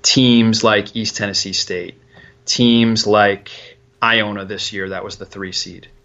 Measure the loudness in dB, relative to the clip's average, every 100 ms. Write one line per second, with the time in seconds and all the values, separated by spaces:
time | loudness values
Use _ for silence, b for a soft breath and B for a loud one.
0 | 2 4 4 6 4 2 2 2 0 -8
1 | -8 -4 -4 -4 -6 -6 -6 -8 -8 -16
2 | b b b b -6 2 4 4 2 2
3 | 2 4 4 0 -8 -20 -20 -20 _ _
4 | 2 2 0 -6 -10 -10 -8 -8 -8 -8
5 | -10 -14 -16 -12 -8 -8 -10 -14 -20 _